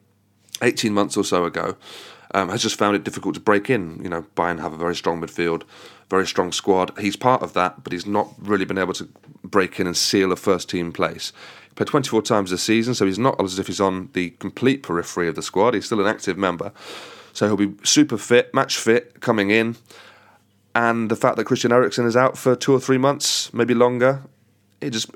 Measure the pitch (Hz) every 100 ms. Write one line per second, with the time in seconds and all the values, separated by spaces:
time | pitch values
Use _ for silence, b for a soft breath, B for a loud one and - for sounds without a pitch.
0 | _ _ _ _ _ - 120 - 110 101
1 | 101 104 98 90 85 85 90 98 B B
2 | B B B 98 90 101 110 - 104 101
3 | - - 95 82 - 101 101 120 82 82
4 | 92 85 78 - 87 82 78 80 85 82
5 | 90 85 82 - 85 82 - B B B
6 | - 95 87 - 90 - - 92 90 -
7 | 104 - 127 127 87 90 90 - - 87
8 | 98 104 101 - 101 101 92 95 92 90
9 | - - - - 98 101 92 - 87 82
10 | - 101 92 90 101 92 - 92 85 82
11 | 82 82 - B B B B - 110 147
12 | 131 110 - 110 92 90 - 113 117 113
13 | 98 95 131 - 95 92 98 95 98 92
14 | 92 92 85 - 95 - 123 - - 85
15 | - 90 85 73 - 90 113 104 - 107
16 | 98 - - 90 95 87 92 B B B
17 | B B B - 104 104 101 - - 151
18 | 147 110 - 120 - 135 131 - 113 117
19 | - _ - 110 98 110 113 113 - B
20 | B B B B _ _ _ 117 117 117
21 | 110 113 127 - 107 123 120 123 127 -
22 | 117 120 131 - 131 123 - 131 131 131
23 | 135 143 - - - 113 117 120 123 123
24 | 131 139 - _ _ _ _ _ 143 110
25 | -